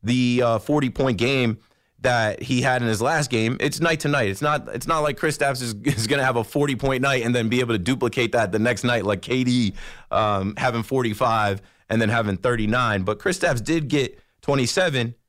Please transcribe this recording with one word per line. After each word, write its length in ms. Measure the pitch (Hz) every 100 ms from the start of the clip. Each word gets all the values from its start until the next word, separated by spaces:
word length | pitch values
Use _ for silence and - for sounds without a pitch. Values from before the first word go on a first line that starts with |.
the, 420 | 107 127 123 123
uh, 160 | 120 113
forty-point 580 | - 147 135 - 135 104
game 400 | 117 135 120 110 _ _ _ _
that 380 | 127 120 110 -
he 220 | 127 127
had 220 | 131 127
in 40 | 120
his 140 | 107
last 300 | 120 160 143
game. 260 | 117 113 131
It's 200 | - -
night 220 | 165 160
to 60 | 151
night. 220 | 143 107
It's 120 | 98
not, 260 | 147 147 110 -
it's 100 | -
not 140 | 160
like 180 | 151 127
Kristaps 420 | 160 147 139 127
is, 100 | 120
<laughs> 100 | 107
is 220 | 127 107 110
gonna 180 | 143
have 120 | 131 120
a 80 |
forty-point 580 | 110 139 143 131 139 131
night 220 | 139 131
and 100 | 117
then 160 | 123 113
be 120 | 123
able 120 | 123
to 60 | 110
duplicate 540 | 87 131 123 - 117
that 180 | 120 107
the 80 | 104
next 240 | 110 110
night, 220 | 123 120 98
like 180 | 98
K 200 | - 127
D, 300 | 123 123 110 - - - -
um, 420 | - 107 101 95 104
having 280 | 131 117
forty-five 800 | 110 135 120 104 127 113 104 98 - _ _
and 100 | 113
then 100 | 107
having 280 | 117 107 92
thirty-nine. 680 | 127 120 107 120 120 101
But 140 | 92 107
Kristaps 460 | 202 180 175 123
did 240 | 107 165 143
get 320 | 143 - - _ _
twenty-seven. 720 | - 139 120 - 185 135 117 120